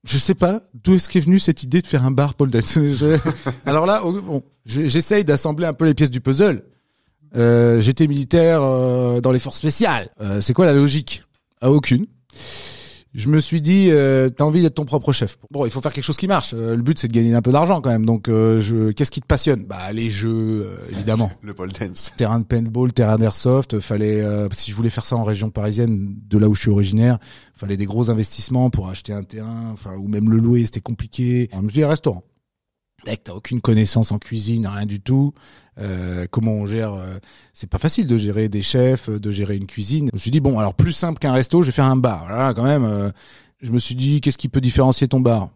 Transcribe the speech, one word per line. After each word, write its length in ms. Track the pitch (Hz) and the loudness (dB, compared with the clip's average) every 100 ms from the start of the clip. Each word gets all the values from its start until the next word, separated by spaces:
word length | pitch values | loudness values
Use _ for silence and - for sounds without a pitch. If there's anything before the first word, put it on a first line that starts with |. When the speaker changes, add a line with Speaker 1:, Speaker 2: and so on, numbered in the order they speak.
Speaker 1:
Je 140 | - 135 | -2 -2
sais 160 | - | 0
pas 280 | - 180 214 _ | 2 0 -2 _
d'où 200 | 120 175 | -4 2
est-ce 140 | 185 - | 2 4
qu'est 120 | 185 | 0
venue 180 | 156 190 | 4 4
cette 220 | - 160 | 2 -2
idée 180 | 127 165 | 0 -2
de 40 | - | 0
faire 180 | 143 | 0
un 60 | 127 | 2
bar 220 | 135 143 | 0 -2
pole 160 | - 135 | 0 0
dance. 240 | 117 - | 2 0
<laughs> 0 | |
Je... 440 | 160 143 127 151 160 160 - 135 127 | 0 0 2 2 2 0 -6 -8 -6
Alors 220 | 143 151 175 | -2 0 2
là, 180 | 214 | 0
au, 160 | 180 196 | -2 -6
bon, 220 | 185 143 - _ | -6 -8 -8 _
j'ai, 240 | 113 127 156 | -6 -2 0
j'essaye 360 | 147 - 208 | 0 2 0
d'assembler 420 | 160 143 160 151 170 | 2 0 0 -2 -4
un 60 | |
peu 120 | 143 | 0
les 100 | 165 | 2
pièces 160 | 143 151 | 4 2
du 100 | 123 | 0
puzzle. 420 | - 135 208 113 - _ _ _ _ _ _ | -2 2 2 2 -8 _ _ _ _ _ _
Euh, 460 | 123 117 120 120 117 | 2 4 6 6 4
j'étais 260 | 110 131 156 | 2 2 2
militaire, 560 | 143 131 170 165 160 | 2 2 4 4 4
euh, 580 | 135 131 127 123 123 123 | 2 2 0 0 0 2
dans 120 | 127 | 2
les 80 | 127 | 0
forces 180 | 135 - | -2 -4
spéciales. 500 | 151 - 220 123 90 _ | -4 0 0 0 -6 _
Euh, 200 | 104 101 | -4 -2
c'est 120 | 101 | 0
quoi 140 | 123 180 | 4 4
la 80 | |
logique ? 480 | 143 143 147 - - _ _ _ _ | 6 4 0 -4 -14 _ _ _ _
À 100 | 127 | 2
aucune. 340 | 147 - 123 208 _ _ - - - - - - - _ | 2 4 0 0 _ _ -20 -16 -14 -14 -18 -20 -20 _
Je 140 | - 113 | -6 0
me 120 | 151 | 2
suis 220 | - 165 | 2 -2
dit, 240 | 151 190 190 | 2 4 6
euh, 380 | 151 135 135 131 | 4 4 2 2
t'as 160 | 127 | 0
envie 160 | 151 165 | 2 4
d'être 140 | 165 | 2
ton 100 | 160 | 0
propre 260 | 143 147 - | -4 -2 0
chef. 280 | 131 107 - - | -2 -2 -6 -12
Bon, 140 | 139 | -4
il 60 | 120 | -4
faut 100 | 131 | -4
faire 120 | 139 | -6
quelque 120 | 143 | -6
chose 140 | 135 147 | -6 -4
qui 80 | 190 | 0
marche. 260 | 185 - | -2 -2
Euh, 220 | 117 113 117 | -6 -4 -2
le 60 | |
but, 160 | 123 160 | 0 -2
c'est 100 | 123 | 0
de 60 | |
gagner 200 | 117 117 | 2 4
un 60 | 117 | 2
peu 100 | 123 | 2
d'argent 300 | 139 170 180 | 2 2 0
quand 80 | 135 | 0
même. 160 | 113 | 0
Donc, 240 | 110 113 107 | 0 0 0
euh, 320 | 110 113 113 | 2 4 2
je, 300 | 107 113 110 | 0 0 0
qu'est-ce 200 | 104 143 | 0 -4
qui 120 | - | -4
te 40 | - | -2
passionne ? 380 | 143 160 127 | 0 2 -2
Bah, 260 | 95 95 92 | -4 -10 -8
les 200 | 110 113 | -6 -4
jeux, 560 | 101 113 113 110 107 98 | -4 -2 -2 -2 -4 -6
euh, 100 | 95 - | -12 -12
évidemment. 380 | 95 101 110 104 - | -6 -2 0 0 -4
Speaker 2:
Le 140 | 104 | -16
pole 180 | 98 92 | -10 -10
dance. 400 | 95 101 - - - | -8 -8 -6 -10 -4
Speaker 1:
Terrain 220 | 110 117 | 0 0
de 40 | |
paintball, 480 | 110 117 113 117 127 | 0 -2 -2 -2 0
terrain 240 | 123 110 110 | 2 2 2
d'airsoft. 640 | 113 - 127 131 131 107 | 0 0 0 0 0 -6
Fallait, 400 | - 104 107 107 | -4 -2 -2 -2
euh, 280 | 104 104 101 | -2 -4 -4
si 180 | - - | -6 -8
je 60 | 104 | -4
voulais 140 | 113 | -4
faire 160 | 113 - | -4 -4
ça 100 | 120 | -4
en 80 | |
région 240 | 107 104 110 | -2 -2 -4
parisienne, 680 | 107 107 107 117 104 98 104 104 | -4 -4 -2 0 -2 -4 -10 0
de 80 | 107 | 4
là 100 | 107 | 4
où 40 | |
je 60 | 104 | 4
suis 100 | - | 2
originaire, 480 | 101 98 107 120 117 - - _ | 2 2 4 4 2 -4 -20 _
fallait 240 | _ 101 98 | _ -8 -4
des 80 | 101 | -4
gros 240 | 110 117 | -2 0
investissements 580 | 110 107 - - 127 127 | 0 -2 -6 -4 0 2
pour 220 | 110 92 | 0 -4
acheter 240 | 92 - | -12 -10
un 80 | 101 | -10
terrain, 480 | 95 110 110 117 113 | -10 -14 -12 -10 -10
enfin, 220 | 107 98 95 | -12 -12 -10
ou 120 | 101 | -4
même 200 | 104 110 | 0 4
le 80 | 113 | 4
louer, 300 | 117 120 113 | 6 4 2
c'était 140 | 107 | -4
compliqué. 680 | - 113 113 - 123 123 117 | -8 -8 -8 -4 0 0 -2
Alors, 100 | 95 | -4
je 20 | |
me 60 | 104 | -2
suis 100 | 120 | 0
dit, 40 | 147 | 0
restaurant. 360 | 151 143 90 _ _ _ _ _ _ _ _ 113 | 0 -2 -4 _ _ _ _ _ _ _ _ -10
Mec, 160 | 113 | -10
t'as 80 | - | -10
aucune 260 | 95 - 123 | -16 -6 -2
connaissance 500 | - 110 107 117 110 | 2 4 4 2 0
en 80 | 104 | -4
cuisine, 480 | - 113 104 117 104 | -6 -8 -4 -4 -4
rien 180 | 101 | -6
du 160 | 104 101 | -6 -6
tout. 320 | 120 135 143 - _ _ _ - | -2 0 0 -4 _ _ _ -12
Euh, 480 | 101 90 90 90 90 | -8 -8 -6 -8 -4
comment 220 | - 110 | -2 -2
on 140 | 107 101 | -2 -4
gère, 280 | 113 110 | -6 -6
euh, 240 | 98 92 101 _ - _ | -8 -12 -16 _ -20 _
c'est 160 | - - | -20 -8
pas 80 | - | -4
facile 280 | - - 160 | -2 -2 0
de 100 | 117 | 0
gérer 320 | 104 104 110 | 0 -2 -2
des 140 | 101 | -2
chefs, 480 | 95 131 127 127 - | -2 2 2 0 -4
de 200 | 104 104 | -6 -6
gérer 260 | 98 101 98 | -4 -4 -4
une 100 | 98 | -6
cuisine. 420 | - 101 151 143 | -10 -4 -2 -2
Je 40 | |
me 40 | 104 | -4
suis 120 | 113 | 0
dit, 100 | 151 | 0
bon, 180 | 139 117 | 2 0
alors 160 | 101 | -2
plus 200 | - 175 | 2 2
simple 240 | 160 170 151 | 2 -4 -2
qu'un 120 | 143 | 0
resto, 300 | 131 127 170 | 0 2 2
je 40 | 147 | 2
vais 60 | |
faire 120 | 123 | 2
un 120 | 135 131 | 2 2
bar. 260 | 123 90 85 | 0 -2 -6
Voilà, 280 | 110 135 | -2 -2
quand 100 | 107 | 0
même, 200 | 127 147 113 | 0 2 0
euh, 240 | 104 101 - - - _ _ | -2 -4 -8 -20 -20 _ _
je 100 | 123 | -2
me 80 | 120 | -2
suis 160 | - | -2
dit, 260 | 123 135 147 | -2 0 2
qu'est-ce 160 | 143 - | 0 -2
qui 100 | 127 | -4
peut 140 | 139 | 0
différencier 440 | 127 131 131 123 131 | 0 4 2 2 2
ton 140 | 131 | 2
bar ? 300 | 127 113 95 | 2 2 -2